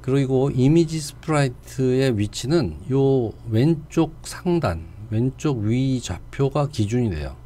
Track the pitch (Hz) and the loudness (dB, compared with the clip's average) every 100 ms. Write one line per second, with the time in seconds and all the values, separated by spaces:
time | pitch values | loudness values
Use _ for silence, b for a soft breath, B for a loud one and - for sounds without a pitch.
0 | - 139 131 131 139 135 131 165 160 160 | 0 0 2 2 2 4 4 6 4 -2
1 | 143 - - 151 139 120 - - 131 127 | -8 -12 -2 0 0 -2 -14 -2 0 2
2 | 135 110 98 - 123 165 107 78 - 135 | 2 2 -2 -4 0 0 0 -4 -2 2
3 | 135 135 113 - 117 110 143 165 - - | 4 2 0 -6 -2 2 4 2 0 0
4 | 160 - - - 180 175 131 82 82 - | 0 -2 -14 -6 0 0 0 -2 -8 -16
5 | 107 107 127 - 156 127 104 123 135 127 | -6 -2 -2 -2 -2 0 0 0 0 -2
6 | - 87 - - 135 147 143 - 104 120 | -4 -10 -10 -2 0 0 -2 0 0 2
7 | 117 80 71 67 | 0 -2 -6 -12